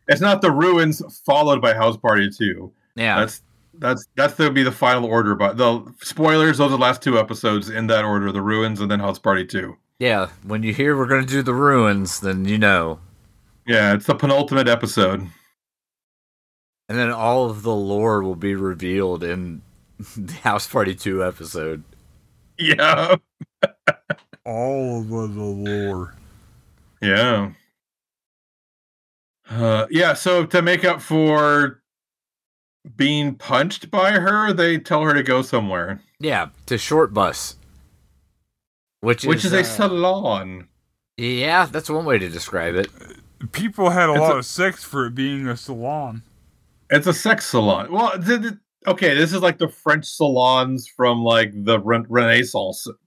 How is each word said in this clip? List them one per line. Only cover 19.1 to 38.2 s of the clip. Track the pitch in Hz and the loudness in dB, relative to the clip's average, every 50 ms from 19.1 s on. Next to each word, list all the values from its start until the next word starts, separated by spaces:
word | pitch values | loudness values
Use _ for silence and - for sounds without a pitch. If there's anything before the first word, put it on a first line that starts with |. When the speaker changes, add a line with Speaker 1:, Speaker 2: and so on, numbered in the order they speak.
| 90 82 87 | -2 -4 -6
Speaker 2:
in | 85 87 92 90 87 82 71 - _ _ _ _ _ | -6 -6 -6 -8 -10 -12 -14 -16 _ _ _ _ _
<laughs> | _ - 107 - - | _ -20 -20 -16 -14
the | 113 98 87 170 | -14 -12 -12 -12
House | - - 117 104 101 - | -6 -4 -2 -2 -2 -4
Party | - - 131 104 95 95 | -4 -2 -2 -2 -2 -4
two | - - 104 95 95 92 | -6 -6 -6 -4 -4 -4
episode. | 90 87 - 80 80 - 87 78 80 80 78 78 _ - _ _ _ _ _ _ _ _ _ _ _ _ | -4 -6 -8 -14 -12 -10 -8 -8 -8 -8 -10 -14 _ -20 _ _ _ _ _ _ _ _ _ _ _ _
Speaker 1:
Yeah. | - 165 156 151 - - - - - - 175 185 - _ _ _ - - _ _ - | -4 0 0 2 2 4 2 2 2 4 2 2 2 _ _ _ -20 -20 _ _ -4
<laughs> | - - - _ - - - - _ - - - _ _ - _ - | -4 -4 -4 _ -4 -4 -4 -4 _ -12 -12 -12 _ _ -20 _ -12
Speaker 3:
All | 120 113 113 123 131 139 135 131 127 120 117 | -8 -6 -4 -4 -4 -4 -4 -4 -4 -6 -6
of | 110 110 113 113 113 107 101 | -6 -6 -6 -6 -6 -6 -8
the | 104 104 | -8 -8
lore. | 104 101 98 104 104 104 104 101 101 95 90 90 82 - - - - _ - _ _ _ _ _ _ _ _ _ _ _ - | -8 -6 -6 -6 -6 -4 -4 -4 -4 -6 -6 -8 -10 -14 -20 -20 -20 _ -20 _ _ _ _ _ _ _ _ _ _ _ -4
Speaker 1:
Yeah. | - 101 98 104 120 123 117 104 101 101 80 _ _ _ _ _ _ _ _ _ _ _ _ _ _ _ _ _ _ _ _ _ _ _ _ _ _ _ _ _ _ _ _ _ _ _ _ _ _ - | 0 2 2 2 2 2 2 0 -2 -4 -10 _ _ _ _ _ _ _ _ _ _ _ _ _ _ _ _ _ _ _ _ _ _ _ _ _ _ _ _ _ _ _ _ _ _ _ _ _ _ -8
Uh, | 113 117 117 113 110 110 110 - | -4 0 2 2 2 2 0 0
yeah, | - 160 180 165 143 | 2 2 4 4 2
so | - - 185 180 175 160 | 0 0 2 2 2 2
to | - - 175 | 2 2 2
make | 165 175 180 170 175 | 4 4 2 2 2
up | 180 170 151 | 0 0 0
for | - - 156 160 156 151 151 151 147 147 147 147 143 135 131 _ _ _ _ _ _ _ _ _ _ _ _ _ _ _ _ _ _ _ _ _ - - 113 | -4 -2 0 2 4 4 4 4 4 4 4 4 2 0 -2 _ _ _ _ _ _ _ _ _ _ _ _ _ _ _ _ _ _ _ _ _ -20 -12 -4
being | 107 135 143 147 147 147 143 131 | -2 0 0 2 0 -2 -2 -4
punched | - - - 139 131 147 185 - - - - | -6 -6 -2 0 0 0 0 -4 -10 -12 -4
by | - 190 185 196 | -2 0 2 2
her, | 208 190 170 196 208 208 214 208 190 | 2 2 2 2 0 2 2 0 2
they | 165 170 170 165 156 | 2 2 2 2 0
tell | - - 170 151 156 | -2 0 0 0 0
her | 156 147 | 0 0
to | 143 131 | -2 0
go | 131 127 127 | 0 0 0
somewhere. | 123 - - 120 107 98 92 90 85 92 98 101 _ _ _ - | 0 0 -2 -2 -2 -2 -4 -4 -6 -6 -8 -12 _ _ _ -8
Speaker 2:
Yeah, | 147 156 131 95 82 71 _ _ - | -6 -4 -2 -2 -4 -6 _ _ -10
to | - 127 | -6 -6
Short | 107 - - 139 156 156 - 104 | -6 -4 0 2 2 2 2 2
Bus. | 104 98 85 76 - - - - - _ _ _ - _ _ _ _ _ _ _ _ | 0 0 0 -2 -6 -10 -12 -14 -18 _ _ _ -20 _ _ _ _ _ _ _ _